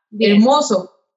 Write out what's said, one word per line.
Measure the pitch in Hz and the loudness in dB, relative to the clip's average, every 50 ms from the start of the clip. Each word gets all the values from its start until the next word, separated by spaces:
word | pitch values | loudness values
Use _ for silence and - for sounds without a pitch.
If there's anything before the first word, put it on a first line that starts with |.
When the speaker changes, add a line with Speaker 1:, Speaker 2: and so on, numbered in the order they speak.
| _ _ | _ _
Speaker 1:
Bien. | 214 208 220 202 202 | -8 -4 -2 0 2
Speaker 2:
hermoso, | 208 226 254 285 294 285 - 208 180 175 - _ _ _ _ _ | 2 2 2 2 0 0 -2 -4 -6 -6 -10 _ _ _ _ _